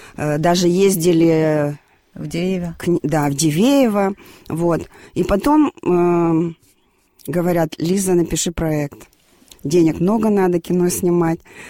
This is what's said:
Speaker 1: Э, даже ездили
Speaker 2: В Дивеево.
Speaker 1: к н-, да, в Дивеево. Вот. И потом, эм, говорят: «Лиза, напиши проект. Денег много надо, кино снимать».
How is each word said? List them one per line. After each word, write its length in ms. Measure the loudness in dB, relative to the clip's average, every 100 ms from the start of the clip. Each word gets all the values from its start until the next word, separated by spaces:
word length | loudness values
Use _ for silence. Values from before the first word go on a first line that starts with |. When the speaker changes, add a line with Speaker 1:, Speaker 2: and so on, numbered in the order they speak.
| -18 -8
Speaker 1:
Э, 200 | -4 0
даже 280 | 0 2 2
ездили 1120 | 2 2 2 2 4 4 4 2 0 -2 -6 _ _ _ -14
Speaker 2:
В 120 | -10
Дивеево. 480 | -6 -4 -4 -6 -8
Speaker 1:
к 80 | -2
н-, 120 | -2
да, 240 | 0 -2 0
в 40 | 0
Дивеево. 800 | 0 2 2 4 2 2 -2 -4 -14 -20 -10
Вот. 400 | -4 -2 -2 -4 -18 -10 -4
И 80 |
потом, 480 | -2 0 2 2 2 -2
эм, 720 | -2 2 2 2 0 0 -2 -8 _ _ _ _ _ _ -8
говорят: 460 | -4 0 0 -2 -4
«Лиза, 340 | -4 -2 0
напиши 380 | 0 0 -2 -4
проект. 480 | -4 -4 -4 -6 -10 -20 _ _ _ _ -12
Денег 360 | -2 2 2 2
много 300 | 0 0 2
надо, 300 | 2 2 0
кино 280 | -2 0 0
снимать». 500 | 0 0 2 0 -2 -8 -20 -20